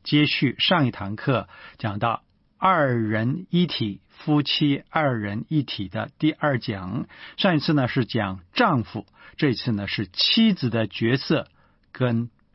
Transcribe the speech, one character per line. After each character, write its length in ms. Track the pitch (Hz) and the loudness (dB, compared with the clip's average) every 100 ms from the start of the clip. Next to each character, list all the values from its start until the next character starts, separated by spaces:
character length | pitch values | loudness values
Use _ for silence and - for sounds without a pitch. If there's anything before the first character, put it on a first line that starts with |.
接 220 | - 147 147 | 0 2 4
续 280 | - 135 - | 2 0 0
上 260 | - 175 127 | 0 2 2
一 60 | |
堂 240 | - 98 104 | -2 -8 -6
课 320 | - 117 87 - - - | -2 -2 -2 -14 -20 -8
讲 200 | 110 101 | -6 -2
到 240 | 117 110 _ _ _ - | -2 -2 _ _ _ -2
二 380 | 190 175 139 120 | 2 4 2 2
人 460 | 107 107 117 165 185 | 0 0 0 -4 -2
一 160 | 175 180 | 0 0
体， 360 | - 110 95 _ | 0 -4 -6 _
夫 340 | - - 147 | -10 0 2
妻 420 | 139 - 147 139 - | 2 0 2 0 -2
二 280 | 165 147 120 | -2 0 -2
人 280 | 104 104 - | -4 -6 -2
一 160 | 156 | -2
体 240 | 127 - 95 | -2 -6 -8
的 220 | 110 104 - | -6 -8 -2
第 100 | 151 | -2
二 300 | - 151 131 | 0 0 -2
讲。 460 | - 101 92 113 - - - - | -2 -6 -6 -6 -8 -14 -16 -2
上 200 | 196 156 | 2 2
一 20 | |
次 140 | 151 | 2
呢 160 | 151 123 | 2 2
是 160 | 139 | 0
讲 360 | 113 117 101 95 - | -2 -2 -4 -6 -8
丈 320 | - 226 139 | 0 2 2
夫， 220 | 101 110 - _ - - | -2 -8 -12 _ -18 -2
这 180 | 147 | 0
次 180 | 107 - | 0 -2
呢 160 | 104 98 | -2 -2
是 180 | - 101 | -6 -6
妻 460 | - - - 226 | -2 0 4 4
子 180 | 185 123 | 4 0
的 160 | 110 107 | 0 -2
角 300 | - 113 131 | -2 0 0
色 320 | - 147 - _ _ _ _ | 0 -2 -2 _ _ _ _
跟 380 | - 123 117 117 _ _ | -4 0 0 -4 _ _